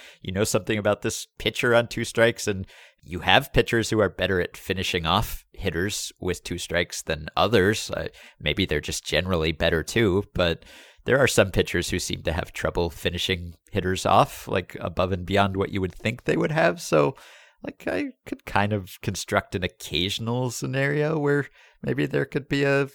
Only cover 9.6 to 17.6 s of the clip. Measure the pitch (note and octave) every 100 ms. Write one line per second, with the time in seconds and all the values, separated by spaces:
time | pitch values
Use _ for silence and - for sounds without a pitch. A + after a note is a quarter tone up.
9.6 | E2 D#2+ - A#2 A2 F#2 - - E2+ D#2+
10.6 | - - - - - C3 B2+ - G2 G#2
11.6 | F2 F2 - F2+ - F2+ F2 D#2+ - -
12.6 | D#2+ F2 E2+ - F2+ F2 - F2+ F2 -
13.6 | _ G2+ F#2 F#2 G2+ G2 C#3 - - G2+
14.6 | F2 - F#2 E2+ F#2 F#2 F2+ G2 G2 F#2+
15.6 | F#2+ G2+ F#2 - G#2+ A#2+ - D#3+ E3 D#3
16.6 | E3+ F3 - D#3 C#3+ - - - - _